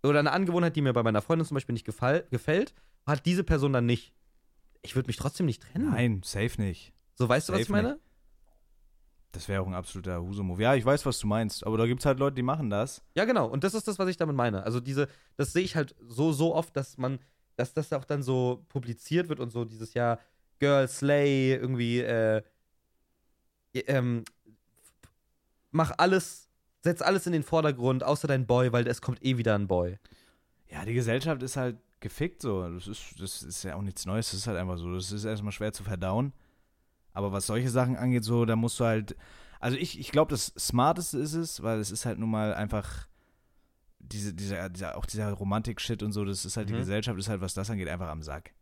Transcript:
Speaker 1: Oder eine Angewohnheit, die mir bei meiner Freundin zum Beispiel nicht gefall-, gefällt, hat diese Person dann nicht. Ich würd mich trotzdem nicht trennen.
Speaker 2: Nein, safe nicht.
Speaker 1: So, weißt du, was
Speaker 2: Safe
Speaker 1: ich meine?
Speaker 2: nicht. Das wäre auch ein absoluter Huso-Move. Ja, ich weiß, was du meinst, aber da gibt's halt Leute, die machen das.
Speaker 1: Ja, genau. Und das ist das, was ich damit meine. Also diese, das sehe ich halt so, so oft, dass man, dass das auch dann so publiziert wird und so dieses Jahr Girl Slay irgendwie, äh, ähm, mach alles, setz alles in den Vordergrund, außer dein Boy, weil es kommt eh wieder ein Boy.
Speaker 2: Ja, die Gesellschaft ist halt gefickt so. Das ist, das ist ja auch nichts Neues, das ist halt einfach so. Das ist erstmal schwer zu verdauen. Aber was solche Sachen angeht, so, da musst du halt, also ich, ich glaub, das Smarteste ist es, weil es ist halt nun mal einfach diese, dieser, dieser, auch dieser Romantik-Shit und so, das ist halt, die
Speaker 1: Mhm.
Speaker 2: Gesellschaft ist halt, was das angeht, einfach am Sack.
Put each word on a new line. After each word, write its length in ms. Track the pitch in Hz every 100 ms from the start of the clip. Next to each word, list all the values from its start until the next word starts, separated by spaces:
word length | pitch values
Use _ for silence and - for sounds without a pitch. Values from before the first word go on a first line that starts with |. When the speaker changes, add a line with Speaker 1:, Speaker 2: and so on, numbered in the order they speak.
Speaker 1:
Oder 160 | 139 147
eine 120 | 147
Angewohnheit, 440 | 165 190 175 170 156
die 60 |
mir 120 | 139
bei 100 | 120
meiner 180 | 113 107
Freundin 240 | - 165 160
zum 100 | 139
Beispiel 180 | -
nicht 120 | 117 -
gefall-, 400 | - 123 160 -
gefällt, 440 | 123 - 165 277 - _ _ -
hat 200 | 147 -
diese 180 | 180
Person 300 | 180 156 139
dann 120 | 131 120
nicht. 280 | 120 - _ _ _ _ _ _ _
Ich 140 | - 131
würd 120 | 131
mich 100 | 117
trotzdem 280 | 139 - 165
nicht 180 | 113
trennen. 260 | - 175 285
Speaker 2:
Nein, 320 | 160 123 101
safe 360 | - 101 117 -
nicht. 340 | 101 85 - _ _ -
Speaker 1:
So, 140 | 123
weißt 200 | 127 -
du, 40 |
was 60 | 190
Speaker 2:
Safe 40 |
Speaker 1:
ich 60 | 226
meine? 240 | 202 226
Speaker 2:
nicht. 80 | 294 _ _ _ _ _ _ _ _ _ _ _ _ _
Das 140 | 92 -
wäre 140 | 98
auch 60 | 95
ein 80 | 90
absoluter 460 | 90 98 92 87
Huso-Move. 400 | 90 101 95 90
Ja, 140 | 110 135
ich 80 |
weiß, 220 | 113 143 139
was 140 | 120
du 80 | 107
meinst, 380 | 107 110 - -
aber 120 | 110
da 80 | 117
gibt's 200 | 123 147
halt 140 | 131
Leute, 160 | 139 131
die 60 |
machen 280 | 123 151 127
das. 320 | 101 127 - - -
Speaker 1:
Ja, 80 |
genau. 220 | 220 240 117
Und 160 | 135
das 100 | 190
ist 140 | 214 214
das, 100 | 196
was 120 | 185
ich 80 | 180
damit 180 | 156 139
meine. 280 | 120 98
Also 180 | 98 120
diese, 260 | 123 135 143 - _ -
das 160 | 139
sehe 100 | 170
ich 140 | 185 165
halt 180 | 139 - 117
so, 280 | 117 160
so 200 | 143 165
oft, 220 | 160 - -
dass 220 | 135 -
man, 220 | 127 131 _ _ _ -
dass 180 | 123
das 200 | - 147
auch 100 | 143
dann 200 | - 147
so 420 | 131 131 123 127 -
publiziert 640 | 139 120 117 - 165 175
wird 100 | 147
und 100 | 123
so 120 | 117
dieses 300 | 113 110 113
Jahr 260 | 120 120 113 _ _ _ _
Girl 260 | 143 139 131
Slay 680 | - 139 147 143 135 131
irgendwie, 460 | 131 127 127 117 120
äh, 420 | 113 117 110 110 - _ _ _ _ _ _ _ _ _ _ _ _
ähm, 520 | - - 139 123 120 110 _ _ 110 _ _ _ _ _ _ _ _ _ _ _
mach 220 | - - -
alles, 520 | 175 190 - - _ _ _ _
setz 200 | 165 170
alles 240 | - 190 175
in 60 |
den 120 | 170
Vordergrund, 600 | - 165 151 127 123 127
außer 240 | 127 147 147
dein 180 | 135 117
Boy, 280 | 123 127
weil 120 | 120 120
es 160 | 120
kommt 220 | - 123
eh 140 | 131 127
wieder 180 | 113 104
ein 120 | 98
Boy. 300 | 92 87 95 - - _ _ _ _ _
Speaker 2:
Ja, 160 | -
die 100 | 101
Gesellschaft 480 | 120 113 120 156 143
ist 140 | 127 139
halt 220 | 127 113 _ _
gefickt 400 | 110 - 170 -
so. 280 | 127 95 87
Das 180 | 87 95
ist, 280 | 110 - -
das 260 | 95 -
ist 200 | 71 92
ja 120 | 92 87
auch 60 |
nichts 240 | 98 - 92
Neues, 260 | 104 113
das 100 | 95
ist 60 | 107
halt 100 | 92
einfach 200 | 92 87
so. 160 | 85
Das 160 | 90 92
ist 140 | 104
erstmal 300 | 110 107 101
schwer 180 | - 107
zu 120 | - 98
verdauen. 480 | 92 92 104 139 - _ _ _ _ _ _ _
Aber 200 | 98 101
was 120 | 98 -
solche 240 | 110 127
Sachen 280 | 120 127 127
angeht, 260 | 123 123
so, 220 | 107 120 113
da 100 | 113
musst 240 | 117 -
du 60 | 120
halt, 320 | 110 104 - - - - -
also 160 | 120 131
ich, 240 | 165 -
ich 120 | 131
glaub, 160 | 147 160
das 240 | 139 - -
Smarteste 600 | - 123 139 170 165 139
ist 160 | 151
es, 280 | 165 165 -
weil 180 | 107 113
es 120 | 104
ist 140 | 107 123
halt 120 | -
nun 120 | 113
mal 220 | 110 107
einfach 560 | - 104 107 - - - _ _ _ _ _ _ _ _ _
diese, 340 | - 107 101
dieser, 360 | 87 98 95 95
dieser, 280 | 90 90 -
auch 80 | -
dieser 240 | 107 104
Romantik-Shit 680 | 98 98 104 117 110 - 113
und 100 | 107
so, 100 | 104
das 220 | 98 98 92
ist 100 | 113
halt, 140 | 104
die 40 |
Speaker 1:
Mhm. 40 | 117
Speaker 2:
Gesellschaft 420 | 92 104 117 98
ist 80 | 98
halt, 140 | 101
was 120 | 92
das 160 | - 98
angeht, 200 | 107 87
einfach 180 | 87 87
am 160 | 78
Sack. 300 | 76 71 - _